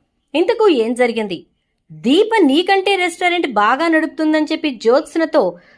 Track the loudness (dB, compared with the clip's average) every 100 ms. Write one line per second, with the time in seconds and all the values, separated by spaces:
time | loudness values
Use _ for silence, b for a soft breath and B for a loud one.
0 | _ _ _ -4 -2 2 2 2 0 0
1 | -2 -2 -6 -8 -14 _ _ _ _ -8
2 | 0 2 2 2 2 2 2 0 0 0
3 | -2 -2 -2 -2 -2 0 0 0 0 0
4 | -2 -4 0 0 -2 -4 -6 -4 0 0
5 | 0 -4 -2 0 0 -4 b